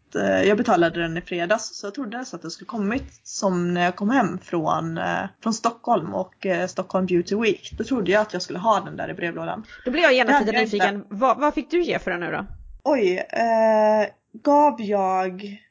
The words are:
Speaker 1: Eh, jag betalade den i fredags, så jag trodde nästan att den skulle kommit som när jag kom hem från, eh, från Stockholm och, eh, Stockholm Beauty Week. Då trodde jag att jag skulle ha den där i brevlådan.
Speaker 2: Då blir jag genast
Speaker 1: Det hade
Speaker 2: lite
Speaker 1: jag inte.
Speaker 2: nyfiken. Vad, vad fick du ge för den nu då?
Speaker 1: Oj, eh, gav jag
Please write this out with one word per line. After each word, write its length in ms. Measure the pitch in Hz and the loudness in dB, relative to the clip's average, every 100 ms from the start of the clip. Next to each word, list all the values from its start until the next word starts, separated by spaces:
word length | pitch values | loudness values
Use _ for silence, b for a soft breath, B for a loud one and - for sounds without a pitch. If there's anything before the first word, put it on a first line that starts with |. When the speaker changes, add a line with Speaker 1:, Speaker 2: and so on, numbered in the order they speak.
| _ - | _ -2
Speaker 1:
Eh, 280 | 196 190 | 2 4
jag 140 | 190 214 | 4 2
betalade 440 | 247 180 165 170 | 4 4 2 0
den 160 | 165 165 | -4 -6
i 40 | |
fredags, 580 | - 175 170 226 - - | -6 -4 0 -2 -4 -12
så 80 | 202 | -10
jag 60 | |
trodde 240 | 202 233 240 | -8 -8 -10
nästan 200 | 254 - | -12 -12
att 40 | |
den 100 | 165 | -12
skulle 140 | - 190 | -14 -10
kommit 520 | 226 202 196 - - | -6 -4 -4 -8 -16
som 500 | - - 202 175 175 | -16 -4 -2 0 0
när 100 | 175 | 0
jag 120 | 175 180 | 0 0
kom 140 | 208 | 0
hem 300 | 269 196 180 | 2 2 -2
från, 580 | - 170 156 160 165 165 | -4 -2 0 -2 -2 -4
eh, 280 | 175 170 190 - | -2 -2 -4 -6
från 100 | 226 | -4
Stockholm 600 | 226 233 233 - 226 165 | -2 -4 -2 -2 0 0
och, 320 | 196 185 _ 196 | -6 -6 _ -2
eh, 220 | 175 185 | -2 -2
Stockholm 380 | - 185 190 185 | -6 -4 -2 0
Beauty 300 | 175 175 202 | 0 0 0
Week. 360 | 226 - - - | 0 0 -4 -10
Då 60 | |
trodde 280 | 220 254 175 | -4 -2 2
jag 100 | 208 | 2
att 120 | - | 2
jag 80 | 180 | -4
skulle 180 | - 180 | -8 -2
ha 200 | 226 196 | 0 0
den 180 | 185 160 | 0 -8
där 120 | - | -8
i 40 | |
brevlådan. 500 | 160 170 165 165 180 B B 254 | -6 -6 -6 -8 -8 B B -4
Speaker 2:
Då 60 | |
blir 100 | 285 | 2
jag 120 | 320 | 4
genast 320 | 254 240 285 208 | 4 4 2 2
Speaker 1:
Det 60 | |
hade 120 | 233 | 0
Speaker 2:
lite 140 | 220 202 | 0 0
Speaker 1:
jag 120 | 190 | 0
inte. 80 | 202 | -2
Speaker 2:
nyfiken. 220 | - 202 | -8 0
Vad, 200 | 254 226 | 0 2
vad 140 | 294 | 0
fick 180 | 294 - | -2 -2
du 100 | 349 | 0
ge 160 | 320 - | 0 -2
för 120 | - | -4
den 80 | 175 | -6
nu 120 | 170 | -4
då? 140 | 156 196 - - - | -6 -8 -12 -16 -4
Speaker 1:
Oj, 340 | 269 285 190 180 | 0 2 2 0
eh, 880 | - - 226 226 220 214 214 214 208 - _ 226 | -2 -2 2 4 4 6 6 4 0 -6 _ -4
gav 380 | 285 294 294 285 | 4 6 6 2
jag 760 | 208 208 185 185 185 185 202 202 _ | 0 0 2 0 -2 -6 -12 -16 _